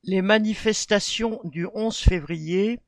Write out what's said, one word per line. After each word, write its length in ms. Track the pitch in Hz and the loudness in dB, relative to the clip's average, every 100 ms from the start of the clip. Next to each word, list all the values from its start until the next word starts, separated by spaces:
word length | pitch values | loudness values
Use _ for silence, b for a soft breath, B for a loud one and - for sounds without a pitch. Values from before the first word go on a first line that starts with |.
Les 160 | - 185 | 0 0
manifestations 1200 | 190 214 214 214 220 208 - 208 - - 226 220 | 4 4 4 0 0 -2 2 0 0 -4 -4 -4
du 240 | 170 147 175 | -8 -6 -6
onze 260 | 214 226 214 | -4 -4 2
février 800 | - 185 147 165 156 180 208 240 | 2 2 -4 -8 -2 0 0 -2